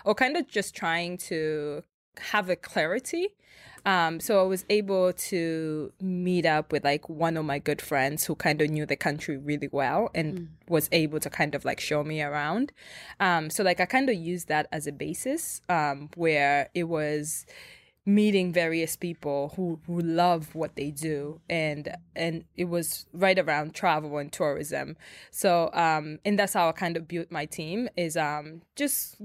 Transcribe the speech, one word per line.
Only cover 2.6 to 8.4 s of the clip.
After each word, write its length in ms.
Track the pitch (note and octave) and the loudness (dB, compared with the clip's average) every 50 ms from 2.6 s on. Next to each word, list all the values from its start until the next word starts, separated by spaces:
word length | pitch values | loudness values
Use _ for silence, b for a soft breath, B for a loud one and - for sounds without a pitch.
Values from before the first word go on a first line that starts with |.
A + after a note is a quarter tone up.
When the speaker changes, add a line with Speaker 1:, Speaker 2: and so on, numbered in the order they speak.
| - - - G3 D#3 D#3+ F#3+ B3+ - - - E4+ F4+ G#4 - _ B B B B B B B B B | -4 -4 -2 0 0 0 0 -2 -4 -4 -4 -4 -4 -4 -6 _ B B B B B B B B B
Speaker 1:
Um, 340 | G3+ F#3+ F3+ E3 D#3+ E3 E3 | 2 2 4 4 2 0 -2
so 220 | - - A3 G3 | -2 2 4 4
I 20 | F#3 | 4
was 220 | F#3+ F#3+ F#3 - - | 4 2 -2 0 2
able 440 | G#3 G#3+ G3+ G3 G3 F#3 F3+ F3+ F3+ | 2 2 2 2 2 4 4 2 2
to 800 | - - - G3+ F3 E3 E3 D#3+ D#3+ D#3+ D#3 D#3 D#3 D3 - - - | 0 -4 -4 -2 -2 0 0 -2 -2 -2 -4 -4 -4 -6 -8 -8 -6
meet 440 | F#3+ F#3+ F#3 F3+ F3+ F#3 F3+ F3+ E3+ | -4 -2 -2 0 0 2 2 4 4
up 260 | E3 D3+ D3+ D3+ - | 4 4 2 2 0
with, 120 | D#3 C#3+ - | -2 0 2
like, 240 | C#3+ C#3+ D#3 - - | 2 0 0 -2 -6
one 260 | D#3+ D3+ E3 E3 E3 | -4 0 0 0 0
of 100 | D#3+ D#3 | 0 -2
my 120 | D3+ C#3+ C#3+ | -2 -4 -2
good 240 | - - D3 D3 | -2 -2 -2 -2
friends 440 | - - D3+ C#3 C3 C#3 D3+ D3 - | -2 -2 0 2 2 2 0 -2 -2
who 100 | - D3+ | -2 -2
kind 260 | - | 0